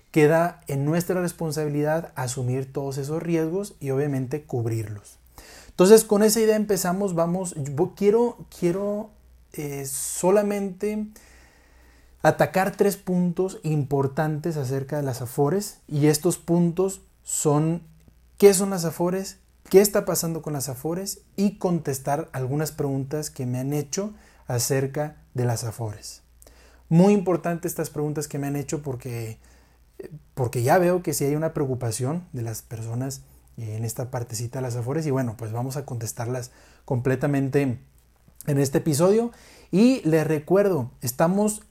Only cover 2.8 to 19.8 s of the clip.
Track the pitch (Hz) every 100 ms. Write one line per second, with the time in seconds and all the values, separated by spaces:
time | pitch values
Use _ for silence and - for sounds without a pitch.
2.8 | 139 135 139 160 165 165 160 185 202 -
3.8 | 135 131 147 135 127 151 - 127 113 113
4.8 | 107 104 - - _ - - - - -
5.8 | 185 220 220 202 214 226 220 214 214 185
6.8 | 180 185 202 165 170 180 180 156 139 139
7.8 | 180 - 202 226 240 - - - 175 190
8.8 | 202 208 - - - - _ - 147 139
9.8 | 135 - - - 175 208 202 202 196 185
10.8 | 208 214 214 - - - - _ _ _
11.8 | _ _ _ _ 156 156 151 185 196 196
12.8 | 202 196 - 180 180 170 190 - 156 151
13.8 | 127 139 139 135 156 151 170 156 127 135
14.8 | 135 151 139 117 120 - 143 190 208 -
15.8 | - 151 151 151 180 170 - 170 175 170
16.8 | 190 190 - _ - - 156 147 160 170
17.8 | - - _ _ _ - 202 190 196 190
18.8 | 165 - 175 190 190 - _ _ - 190